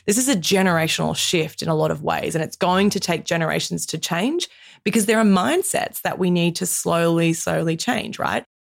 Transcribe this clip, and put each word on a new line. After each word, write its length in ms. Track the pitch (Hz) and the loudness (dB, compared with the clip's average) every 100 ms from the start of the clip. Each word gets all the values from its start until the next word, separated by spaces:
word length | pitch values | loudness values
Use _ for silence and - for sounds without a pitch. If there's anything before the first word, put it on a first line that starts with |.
this 140 | - 208 | -2 0
is 100 | 262 | 2
a 80 | 226 | 0
generational 800 | 156 196 190 170 160 - 156 160 | 2 2 4 2 0 0 -2 -2
shift 460 | - 175 156 - | 0 0 -2 -4
in 80 | 165 | -2
a 40 | |
lot 160 | 156 156 | 0 0
of 120 | 156 | 0
ways, 320 | 156 156 - | -2 -2 -2
and 100 | 160 | -2
it's 120 | 160 - | -4 -2
going 340 | 180 185 202 | 0 4 2
to 100 | 196 | 0
take 240 | - 165 | -2 -4
generations 600 | - 170 160 156 165 170 - | -2 -2 0 -2 -4 -6 -6
to 100 | 160 | -8
change 500 | - 170 226 339 - - - - | -4 -2 -2 -2 -6 -12 -20 -8
because 220 | - 220 220 | -2 0 2
there 120 | 220 | 4
are 60 | |
mindsets 800 | 220 190 220 339 - - - - | 4 4 4 0 0 -2 -4 -4
that 180 | 180 - | -6 -2
we 100 | 185 | 0
need 240 | 175 170 | 2 2
to 100 | 170 | 0
slowly, 680 | 175 - 170 170 170 165 165 | -4 -2 0 2 2 2 2
slowly 440 | 165 - 160 165 165 | 0 -2 -2 0 -2
change, 400 | - 240 - - | -2 -4 -4 -6
right? 280 | - - - _ | -4 -4 -6 _